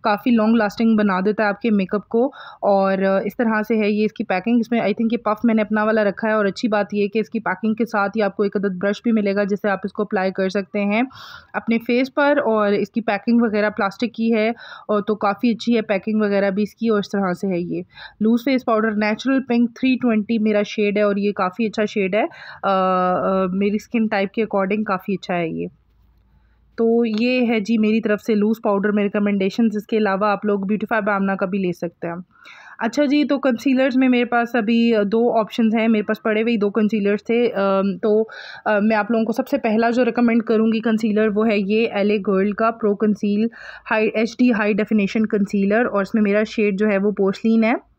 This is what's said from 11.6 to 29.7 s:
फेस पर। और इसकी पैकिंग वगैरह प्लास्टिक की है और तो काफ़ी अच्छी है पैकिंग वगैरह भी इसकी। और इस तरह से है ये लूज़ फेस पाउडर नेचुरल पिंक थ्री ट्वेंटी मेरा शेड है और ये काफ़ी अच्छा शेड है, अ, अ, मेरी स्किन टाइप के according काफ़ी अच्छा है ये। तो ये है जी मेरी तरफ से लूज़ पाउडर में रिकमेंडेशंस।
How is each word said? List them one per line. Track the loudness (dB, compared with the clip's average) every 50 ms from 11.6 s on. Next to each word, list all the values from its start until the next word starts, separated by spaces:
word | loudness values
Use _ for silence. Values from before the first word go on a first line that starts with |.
| -2 -2 -2
फेस | -2 0 0 0 0 0 -2
पर। | _ 0 2 2 2 2
और | 2 0 0 2 2 2 0
इसकी | 0 -2 -2 _ -4
पैकिंग | -2 -2 -4 -2 0 2 2 2
वगैरह | 2 2 0 0 -2 -2
प्लास्टिक | 0 -2 -2 -2 -2 -4 -6 -6 -4
की | -4 -2 0
है | 2 2 0 0 -2 -6 -12 -20 -20 -18 -4 -2
और | -2 -2 0
तो | -2 -4
काफ़ी | 0 0 -2 -2 0 0 0 0
अच्छी | 0 0 0 0
है | 0
पैकिंग | 0 0 -4 -2 -2 -2 -2 0
वगैरह | 0 2 2 2 0 0
भी | 0 -2 -4
इसकी। | -4 -4 _ -2 0
और | 0 0
इस | -2
तरह | -2 -4 -2 -2 -2 -2
से | -2 -4
है | -4 -2 -4
ये | -4 -4 -6 -8 -8 _ _ -20 -20 -20 _ _
लूज़ | 2 2 2 2
फेस | 2 0 0 0 0
पाउडर | 0 0 0 0 0
नेचुरल | 0 0 0 0 -2 -2 0 0 0 0
पिंक | 0 0 0 0 0 0
थ्री | -2 -2 0 0 0
ट्वेंटी | 2 0 0 0 0 0 0 -2 0
मेरा | 0 2 2 0 0
शेड | -2 -2 -2 -2 0 2
है | 2 2
और | 2 0 0
ये | -2 -2
काफ़ी | -2 -2 -4 -4 -2 -2 -4
अच्छा | -2 -2 -2 -4
शेड | -2 -2 -2 -2 0 0
है, | -2 -2
अ, | -2 -6 -16 -20 -20 -16 -4 -2
अ, | 0 0 2 2 2 2 2 2 0 0 0 0 0 0 0 0 -2
मेरी | 0 0 0 0 -2 -2
स्किन | -6 _ -2 -2 0
टाइप | 0 0 -2 -2 -2 _
के | -4
according | -4 -2 0 -2 0 0 -2 -2 -2
काफ़ी | -2 -4 -4 -4 -6 -6
अच्छा | -6 -4 -4 -4
है | -2 -2 -4 -4 -8
ये। | -8 -10 _ _ _ _ _ _ _ _ _ _ _ _ _ _ _ _ _ _ _ _ _
तो | 0 2 2 4 2 2
ये | 0 0 0 0 0 2 2 2
है | 2 0 0
जी | 0 0 0
मेरी | 2 2 2 2 2
तरफ | 2 0 -2 -2
से | 0 0 0
लूज़ | 2 2 0 0 0 0
पाउडर | 0 0 2 0 0
में | 0 0 0
रिकमेंडेशंस। | 0 -2 -2 0 0 0 0 -2 -2 0 0 0 0